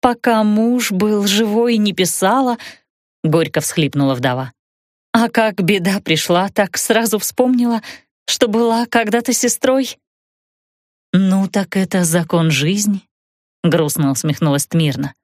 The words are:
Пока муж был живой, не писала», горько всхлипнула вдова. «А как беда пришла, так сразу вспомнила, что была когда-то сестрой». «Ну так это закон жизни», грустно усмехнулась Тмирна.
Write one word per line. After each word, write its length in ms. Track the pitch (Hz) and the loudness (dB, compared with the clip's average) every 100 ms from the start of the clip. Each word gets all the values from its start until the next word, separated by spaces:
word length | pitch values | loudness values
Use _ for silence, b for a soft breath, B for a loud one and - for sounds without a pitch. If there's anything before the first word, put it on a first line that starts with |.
Пока 420 | 254 240 - 226 | 0 0 0 2
муж 480 | 214 208 233 247 233 | 2 2 0 0 -2
был 340 | 190 214 208 202 | -2 0 0 0
живой, 520 | 202 226 208 233 226 | 0 0 0 2 2
не 160 | 208 | 0
писала», 640 | 185 180 - 190 247 254 233 B B B _ _ _ | 0 -2 0 0 2 0 -4 B B B _ _ _
горько 400 | 160 160 156 - | 0 0 0 -2
всхлипнула 520 | - - 147 143 139 | -4 -2 -2 0 -2
вдова. 380 | 127 131 127 131 _ _ _ _ _ _ | 0 -2 -2 -6 _ _ _ _ _ _
«А 180 | - 233 | -2 0
как 320 | - 220 196 | 2 0 0
беда 380 | 175 202 180 196 | 0 0 0 -4
пришла, 500 | - 160 - 175 196 | -2 -2 2 0 0
так 260 | - 196 - | -2 -2 -2
сразу 420 | - 220 226 214 | 0 0 0 -2
вспомнила, 640 | - - 254 254 240 233 B B B _ - | -6 0 2 2 2 -2 B B B _ -8
что 200 | - 240 | 0 0
была 380 | 214 233 226 | 2 2 0
когда-то 480 | 240 233 220 226 233 | 0 0 0 -2 0
сестрой». 680 | 240 240 - 262 262 254 - _ _ _ _ _ _ _ _ _ _ _ | 0 0 0 0 2 -2 -8 _ _ _ _ _ _ _ _ _ _ _
«Ну 340 | 185 190 190 196 | 0 2 2 0
так 260 | 208 196 | -2 -2
это 300 | 202 185 185 | -2 0 0
закон 460 | 175 170 160 170 165 | 0 0 0 0 2
жизни», 580 | 143 151 202 208 196 _ _ _ _ _ _ | 2 0 0 -2 -2 _ _ _ _ _ _
грустно 480 | 175 170 151 - 143 | 0 2 0 0 -2
усмехнулась 560 | 135 156 151 160 139 - | 0 -2 0 0 0 0
Тмирна. 480 | 165 156 131 143 - | 0 0 -2 -6 -8